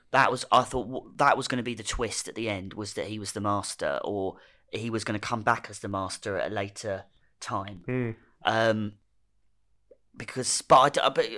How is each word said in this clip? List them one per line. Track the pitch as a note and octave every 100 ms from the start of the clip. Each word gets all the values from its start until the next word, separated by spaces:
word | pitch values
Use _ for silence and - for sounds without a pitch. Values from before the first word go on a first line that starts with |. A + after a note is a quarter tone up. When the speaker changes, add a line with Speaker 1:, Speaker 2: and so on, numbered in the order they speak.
| _
Speaker 1:
that | C3 A2+
was, | B2 -
I | A#2+
thought | B2+ C3 A#2+
w-, | B2+ - -
that | C#3+ G#2+
was | C3
gonna | B2+
be | A#2+
the | A2
twist | A2 - A2+ - -
at | -
the | A2+
end, | G2 F#2+ G#2
was | G#2
that | - E2
he | A2
was | F#2+
the | G#2
Master, | G#2 G2+ - - D#2+ C#2
or | - G2+ F#2+ - - _ _
he | G#2+ A#2
was | A2
gonna | G#2+ G#2+
come | - A#2
back | A2 A#2 -
as | G#2
the | G2+
Master | G2 F#2+ - G#2+ F#2+
at | F2
a |
later | G#2 G2+ - G#2+ F#2+ - _ _ _
time. | - A2 G2 F#2+ G#2
Speaker 2:
Hmm. | B2+ A#2 A2 _ _ -
Speaker 1:
Um, | A2 A2+ A2 G#2 - _ _ _ _ _ _ _ _ _ - _ -
because, | - - - -
but | - C3
I | C#3
d-, | - C3+ D3
but, | A2+